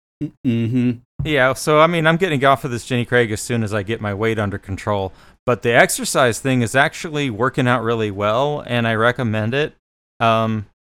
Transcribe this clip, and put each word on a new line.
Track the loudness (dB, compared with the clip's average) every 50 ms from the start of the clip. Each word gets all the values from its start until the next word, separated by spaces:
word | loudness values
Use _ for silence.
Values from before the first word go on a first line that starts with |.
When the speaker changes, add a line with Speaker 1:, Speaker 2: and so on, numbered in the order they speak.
| _ _ _ _ -10 -10 -10 _ -4
Speaker 1:
Mm-hmm. | -2 0 0 -2 0 0 0 0 0 -2 -4 _ _ _ -6 -4
Speaker 2:
Yeah, | 0 2 2 2 2 2
so, | 0 0 2 4 6
I | 4
mean, | 4 4 2 2
I'm | 2 2
getting | 2 2 0 0 2 4
off | 4 2 2 0
of | -4
this | -6 -6 -4
Jenny | -2 -2 -2 0
Craig | 2 2 2 2 2
as | -2 -6
soon | -4 -4 -2 -2
as | -2 -2 -4
I | -4
get | -4 -4 -6 -4
my | -4 -6 -4
weight | -2 -2 -2 0 0
under | -2 -4 -4 -8
control. | -8 -8 -10 -6 -4 -2 -2 -2 -2 -4 -8 -12 -20 -20 -20 _ _
But | -2 -2 0
the | 0 2
exercise | 4 6 4 4 2 -4 -6 -2 2 2 2 2 2 0
thing | -2 0 0 0
is | 0 0 2
actually | 2 0 0 -2 -8 -10 -6 -4 -4 -4 -4
working | -2 -2 -2 0 0 0 0 0
out | 0 0
really | 0 -2 -2 0 -2 -4
well, | -2 -2 0 0 2 0 0 0 -2 -6 -6
and | -4 -2 -2 0
I | 0 0
recommend | 2 2 2 2 0 -2 -2 -2 -2 -2 -2 -2
it. | -2 -4 -4 -8 _ _ _ _ _ _ _ _ _
Um, | 0 2 2 2 0 0 -2 -4 -6 -10 _ _